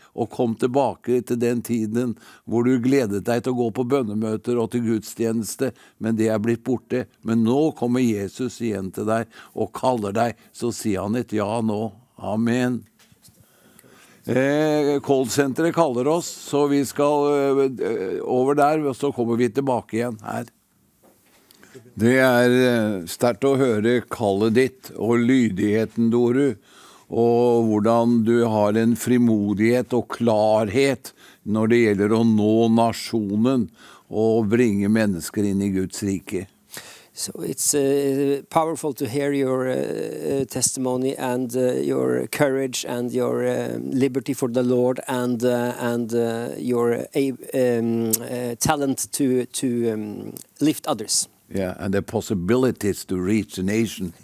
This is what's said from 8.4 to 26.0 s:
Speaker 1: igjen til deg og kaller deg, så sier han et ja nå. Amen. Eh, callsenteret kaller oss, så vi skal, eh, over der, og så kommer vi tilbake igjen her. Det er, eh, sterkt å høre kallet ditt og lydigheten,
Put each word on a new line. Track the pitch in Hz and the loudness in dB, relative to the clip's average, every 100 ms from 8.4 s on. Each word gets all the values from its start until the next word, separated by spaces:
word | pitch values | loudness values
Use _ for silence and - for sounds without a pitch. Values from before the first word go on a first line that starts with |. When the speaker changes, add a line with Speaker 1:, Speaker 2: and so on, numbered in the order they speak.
| 127 - 117 | -8 -6 -6
Speaker 1:
igjen | 98 95 | -4 -6
til | - 107 | -6 -2
deg | 113 110 - - | -2 -4 -12 -14
og | - 110 - | -8 -6 -2
kaller | 131 123 101 107 | -2 0 -2 0
deg, | 117 - - | -2 -2 -16
så | - 120 | -6 -6
sier | 110 110 95 101 | -4 -2 -2 -2
han | 123 | -4
et | - 107 | -2 -4
ja | 101 117 | -2 -2
nå. | 110 104 110 98 _ - | -2 -2 -6 -10 _ -12
Amen. | 95 107 117 123 123 117 107 _ _ _ - _ _ _ _ _ - - - - - | -6 -2 0 0 0 -4 -10 _ _ _ -20 _ _ _ _ _ -20 -20 -20 -16 -2
Eh, | 123 135 147 156 151 143 143 | 0 2 2 2 2 2 0
callsenteret | 131 135 123 135 139 127 165 | 0 0 2 0 0 2 0
kaller | 160 160 120 131 | 2 2 2 0
oss, | 165 - - - | 0 -4 -12 -4
så | 143 147 | 0 2
vi | 143 127 | 2 0
skal, | - 143 147 143 147 139 139 135 | 0 0 2 2 2 2 2 0
eh, | 123 95 110 92 - | 0 -4 -4 -4 -6
over | - 127 131 147 | -2 0 2 4
der, | 143 156 143 | 4 2 -2
og | 120 | -2
så | 143 | -4
kommer | 127 117 117 | -2 -2 2
vi | 120 | 0
tilbake | 135 135 123 - 110 | 0 0 -2 -2 -4
igjen | 123 110 | -4 -6
her. | 104 117 113 _ _ _ _ _ _ _ _ _ _ _ - 123 113 - | -10 -10 -10 _ _ _ _ _ _ _ _ _ _ _ -20 -20 -16 0
Det | 113 131 | 4 6
er, | 131 123 123 | 6 6 4
eh, | 127 127 120 107 98 85 | 4 4 2 0 -2 -8
sterkt | - 120 110 | 0 0 2
å | 139 135 | 0 2
høre | 135 107 110 123 - | 2 2 2 0 -2
kallet | - 107 98 113 | -2 0 2 2
ditt | 113 131 - - - | 4 2 -2 -20 -6
og | 107 120 | 0 2
lydigheten, | 120 131 113 95 104 107 110 - | 4 4 2 0 0 0 -2 0